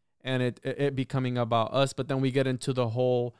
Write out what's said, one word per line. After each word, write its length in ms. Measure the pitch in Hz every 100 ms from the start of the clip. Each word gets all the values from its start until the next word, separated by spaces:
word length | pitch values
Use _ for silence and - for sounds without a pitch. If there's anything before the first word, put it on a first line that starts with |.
| _ _
and 180 | 131 131
it, 180 | 123 -
it, 160 | 135 131
it 160 | 143 131
becoming 400 | 131 135 127 123
about 360 | 117 117 110
us, 180 | 135 135
but 160 | - 131
then 120 | 135
we 100 | 135
get 160 | 131 131
into 260 | 131 -
the 160 | 127 120
whole, 480 | 117 127 123 120